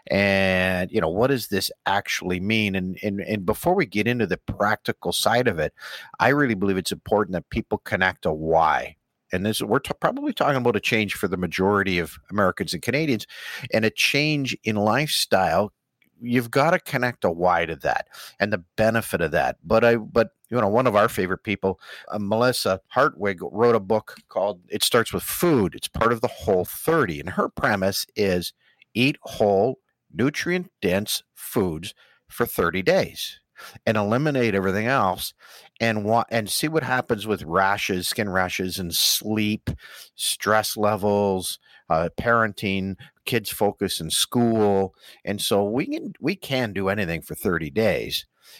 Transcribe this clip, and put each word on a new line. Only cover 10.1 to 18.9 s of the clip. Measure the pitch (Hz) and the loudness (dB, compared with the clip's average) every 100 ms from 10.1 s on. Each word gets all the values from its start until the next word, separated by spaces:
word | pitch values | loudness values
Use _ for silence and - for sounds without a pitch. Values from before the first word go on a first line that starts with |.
| 254 294 | -2 -4
talking | - 139 135 | 0 2 2
about | 120 104 | 2 2
a | |
change | - 113 101 | 2 0 0
for | - 98 | -2 -2
the | 90 | -2
majority | 90 80 95 101 95 87 | -2 0 2 4 2 0
of | 80 - - | -2 -8 -8
Americans | 104 95 - 87 | 0 2 2 -4
and | 85 | -6
Canadians, | - 131 160 110 - - - - 127 | -2 -2 0 -2 -4 -16 -14 -12 -2
and | 110 107 | 2 2
a | |
change | - - 139 151 151 131 - | 0 0 2 2 0 -2 -4
in | 110 104 | -2 0
lifestyle. | 107 120 151 - - 98 87 85 208 _ _ _ _ _ | 2 2 0 -2 2 2 4 2 0 _ _ _ _ _
You've | 120 123 117 | -2 0 2
gotta | 135 151 180 | 2 2 2
connect | - 135 123 - | -2 -2 -2 0
a | 92 | -2
why | 85 90 85 82 | 2 2 2 0
to | 78 | -4
that | 69 - - - - - | -2 -2 -4 -16 -12 -4
and | 104 | -2
the | 101 - - | -2 -6 -2
benefit | 110 | 0